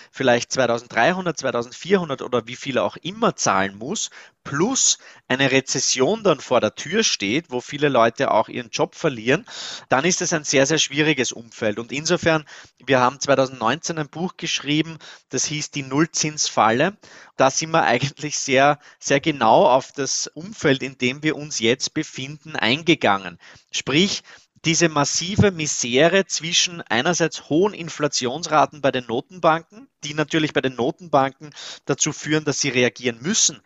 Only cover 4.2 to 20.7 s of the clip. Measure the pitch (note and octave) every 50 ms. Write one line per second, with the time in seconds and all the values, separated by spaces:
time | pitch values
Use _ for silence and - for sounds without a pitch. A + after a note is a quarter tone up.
4.2 | - - _ _ _ - C#3 C#3+ E3+ A#3 C4+ - - - - - - - - -
5.2 | _ _ B2 C3 C#3 C3+ B2+ C3+ C3 - - C#3 A#2+ - - B2+ B2+ D3 G3+ A3+
6.2 | G#3+ G3+ D#3 B2+ - - C3 A#2 A2 G#2+ - - - C#3 E3+ A3 - - - -
7.2 | G2+ F#2+ A2 D#3 E3+ _ B2+ B2 - - - D3 C#3+ D3+ C3+ A#2+ A2+ A#2 - -
8.2 | C#3 - - G#2+ A2+ - - A#2+ B2 A2 - - D3 F3 - - - D#3+ C3+ A2+
9.2 | G#2+ A#2+ C3 F#3 B3 - - - - - - - - _ B2+ B2+ C#3+ F3+ F3+ -
10.2 | F#3 E3 F3+ D#3+ D3 - - D#3 D3+ C#3 D#3+ D3 - - C#3+ C#3+ D#3 D3+ D#3 C3
11.2 | B2 - - - A#2 A2+ - - A#2+ G#2+ G#2 A2+ A#2 A#2+ A#2+ C#3 D#3 D#3+ F3 E3
12.2 | - E3+ D#3+ D#3 D3+ - - - - - _ _ - - C3+ B2+ B2 B2+ C#3 C3+
13.2 | - C#3 C#3 C3 C3+ B2+ C3 B2+ A2+ A2 C3 E3 - - F3 D#3+ D3+ C#3 - D#3+
14.2 | E3+ F#3 - - - E3 - - - C#3 D3 D3+ D#3+ E3 E3 D3 - - - -
15.2 | _ _ - C3 - - D3+ D3+ D3 - - D3+ C3+ C3 C3 C#3+ E3 - - -
16.2 | - D#3 D3+ D3+ - - - - G#2+ G#2+ A2+ B2 D3+ F#3 G#3 _ - - - -
17.2 | - - _ - C3 C3 - - D#3+ D#3+ E3 E3 A#2 D#2+ A#2 B2 C#3 C#3 - -
18.2 | C#3+ D3+ - - - - C3 C3 C#3 D3 D3 - _ - - _ - - C#3+ C#3+
19.2 | - E3 D3+ C#3 A#2+ A2 A#2 D3+ G3 D3 B2 C#3 - - - - C3+ C3 - -
20.2 | - - _ D3 E3 G3+ A3+ - - D#3+